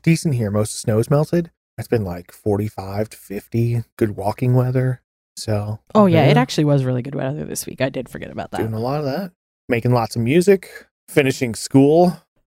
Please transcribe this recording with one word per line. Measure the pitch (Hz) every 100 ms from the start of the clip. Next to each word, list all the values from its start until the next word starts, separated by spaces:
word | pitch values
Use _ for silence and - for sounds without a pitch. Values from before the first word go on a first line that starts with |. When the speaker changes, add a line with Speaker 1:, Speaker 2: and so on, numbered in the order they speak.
Speaker 1:
decent | 165 165 165
here. | 123 104
Most | 104 107
of | -
the |
snow's | - 110 113
melted. | 143 156 175 170 _ _ -
It's | -
been, | 117
like, | 95 87 -
forty-five | - 107 101 107 - 95 98 107
to | -
fifty, | - 101 - 117 117 117 - -
good | 113 101
walking | 98 - 123
weather. | 127 123 127 127 123 _ _ _ -
So, | - 104 104 107 _
Speaker 2:
Oh, | 214 196
yeah, | 165
it | 139 147
Speaker 1:
yeah. |
Speaker 2:
actually | 156 -
was | 147 139
really | 127 127
good | 127
weather | 139 131 151
this | - - -
week. | -
I | 135
did | 135 -
forget | - -
about | 104 85
that. | -
Speaker 1:
Doing | 110
a | 110
lot | 120 147
of |
that. | 139 147 190 _ _ _ -
Making | 117 123
lots | 123 113 120
of |
music. | 113 165 180 190 - - - _ -
Finishing | 156 135 - 120
school. | 104 - 135 143 160 180 - _ _